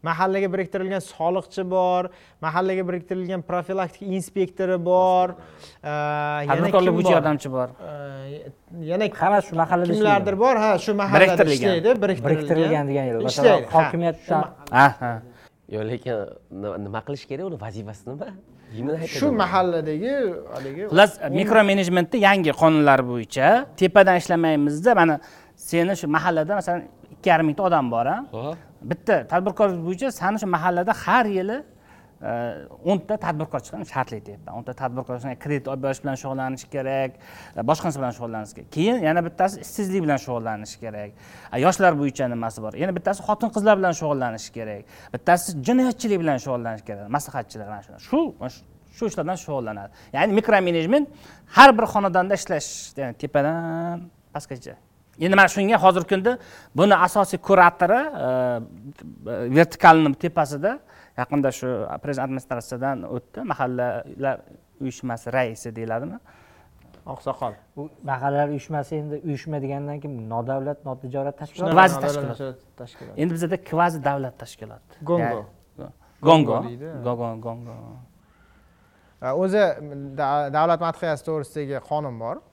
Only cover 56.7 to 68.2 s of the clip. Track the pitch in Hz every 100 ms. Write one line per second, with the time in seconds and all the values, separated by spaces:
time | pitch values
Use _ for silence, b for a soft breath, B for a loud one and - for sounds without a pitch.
56.7 | 139 202 185 180 208 190 175 - 196 175
57.7 | - 175 233 302 262 127 127 127 120 113
58.7 | 82 123 - 80 - 87 104 120 139 165
59.7 | - 175 160 151 135 175 165 147 143 185
60.7 | 285 _ b b - 127 143 135 123 127
61.7 | 117 104 71 143 135 131 131 - 120 -
62.7 | 123 135 131 87 123 _ - 240 147 127
63.7 | 123 123 117 - - 135 127 - - _
64.7 | _ 135 - 127 117 120 127 120 113 120
65.7 | 113 113 113 151 220 b b b b b
66.7 | _ _ - - 135 - - 123 104 _
67.7 | - 151 - 139 131